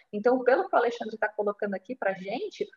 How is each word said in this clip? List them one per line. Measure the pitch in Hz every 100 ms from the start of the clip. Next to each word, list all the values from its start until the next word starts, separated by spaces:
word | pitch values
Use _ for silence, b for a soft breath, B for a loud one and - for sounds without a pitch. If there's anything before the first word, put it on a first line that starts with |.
| _
Então, | 208 226 254
pelo | 247 277 381
que | -
o |
Alexandre | 233 233 226 220
tá | 214
colocando | - 208 202 208 190
aqui | - 254
pra | 202
gente, | 180 190 233 403 - -